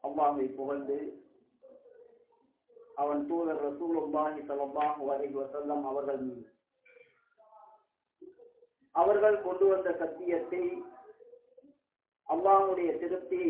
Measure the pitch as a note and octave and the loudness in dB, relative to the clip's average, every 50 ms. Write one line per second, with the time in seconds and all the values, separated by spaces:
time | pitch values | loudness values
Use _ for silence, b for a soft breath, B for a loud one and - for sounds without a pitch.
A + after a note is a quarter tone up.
0 | - C#3+ D3 D3+ D3+ D3 D3 C#3 C3 C3 - - C3+ C#3 C#3+ C#3 C#3 - C#3 D3 | -6 -4 0 4 4 4 4 2 -2 -2 -2 -6 -4 -4 -4 -4 -2 -2 -2 -2
1 | D3+ - - - - _ _ _ _ _ _ _ - C5 - - _ - - A#4 | -4 -8 -10 -14 -20 _ _ _ _ _ _ _ -20 -20 -20 -20 _ -20 -20 -20
2 | A#4+ A#4 - _ _ _ _ _ _ _ _ _ _ _ _ - - - - C#3+ | -20 -20 -20 _ _ _ _ _ _ _ _ _ _ _ _ -20 -20 -14 -6 -4
3 | C#3+ D3 D3 C#3+ C#3+ C#3+ E3 E3+ E3 D#3+ D#3 D3+ C#3+ C#3+ C#3+ - F3 E3 E3 D#3+ | -2 -2 -2 -2 -2 -2 -2 -2 0 -2 -2 -2 -4 -4 -4 -4 -4 -2 -2 -2
4 | D#3 D3 C#3+ D3+ D#3 D3+ D3+ C#3+ C3+ C#3+ C#3+ C#3 C#3+ C#3 C#3 D3+ D3 D3+ D3+ D3 | -2 -2 -2 0 0 -2 -4 -6 -8 -6 -4 -4 -4 -4 -2 0 0 0 0 -2
5 | C#3 C#3 C#3 C#3 D3 C#3 C3+ C3+ C3+ C3+ C#3 D3 D3 D3 D3 C#3+ C#3 C3+ C3+ C#3+ | -2 -2 -2 -2 -2 -4 -4 -6 -6 -6 -6 -8 -4 -2 -2 -2 -2 -2 -4 -4
6 | C#3 C#3 C3+ C3 C3 B2+ B2 A#2+ A2 - _ _ _ _ _ _ _ - - - | -2 -2 -4 -4 -4 -6 -8 -10 -16 -20 _ _ _ _ _ _ _ -20 -20 -20
7 | - _ _ _ _ _ _ _ - - - A4 - A4 - _ _ _ _ _ | -20 _ _ _ _ _ _ _ -20 -20 -20 -20 -20 -20 -20 _ _ _ _ _
8 | _ _ _ _ F4 F4+ - - A#4+ - _ _ - _ _ _ _ _ _ D#3 | _ _ _ _ -20 -20 -20 -20 -20 -20 _ _ -20 _ _ _ _ _ _ 4
9 | F3 G3 G#3 G3+ G#3 G#3+ G#3 - - F3+ F#3 F3+ G3 G3 F#3+ F#3 F3+ F3+ E3 - | 4 6 6 6 6 6 4 4 0 -4 2 4 6 6 6 4 2 -2 -2 -2
10 | E3+ D#3 D#3 F3 F3+ F3 E3+ D#3+ - - F3+ F3+ F3 F3+ - - - - - - | -4 -6 -6 -6 -2 0 0 0 -2 -2 -2 -2 -2 -2 -4 -6 -10 -12 -16 -20
11 | - - - _ - - - - _ _ _ - - D5 _ _ _ _ _ _ | -20 -20 -20 _ -20 -20 -20 -20 _ _ _ -20 -20 -20 _ _ _ _ _ _
12 | _ _ _ _ _ - D3+ E3+ F#3 F#3+ G3 G3 G3 F#3+ F#3 F3+ F3 D#3+ D3 D#3+ | _ _ _ _ _ -4 -2 2 6 6 6 6 6 4 2 0 0 -2 -2 -2
13 | E3+ E3+ F3+ F3+ - - F#3 F3+ F3 D#3+ | -2 -4 -4 -4 -4 -4 -4 0 0 2